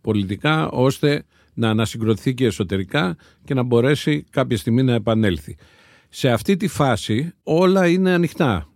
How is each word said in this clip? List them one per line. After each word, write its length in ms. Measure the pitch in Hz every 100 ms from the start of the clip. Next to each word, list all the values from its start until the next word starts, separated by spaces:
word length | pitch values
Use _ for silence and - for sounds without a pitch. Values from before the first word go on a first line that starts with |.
πολιτικά, 680 | - 107 95 101 147 156 160
ώστε 560 | - 127 135 147 147 - _ _
να 160 | - 113
ανασυγκροτηθεί 640 | 110 110 113 110 110 -
και 120 | 127 127
εσωτερικά 680 | - 92 98 92 143 180 165 _ _
και 100 | -
να 80 | 135
μπορέσει 640 | 123 120 127 147 - 147 -
κάποια 260 | - 123 117
στιγμή 260 | - 117
να 120 | 131
επανέλθει. 640 | 117 107 110 110 87 - - - _ _ _ _
Σε 220 | - 135
αυτή 260 | 117 - 196
τη 120 | 175
φάση 640 | - 143 110 - 110 160 -
όλα 440 | - 160 185 190 175
είναι 220 | 180 185
ανοιχτά. 580 | 175 170 - 147 92 76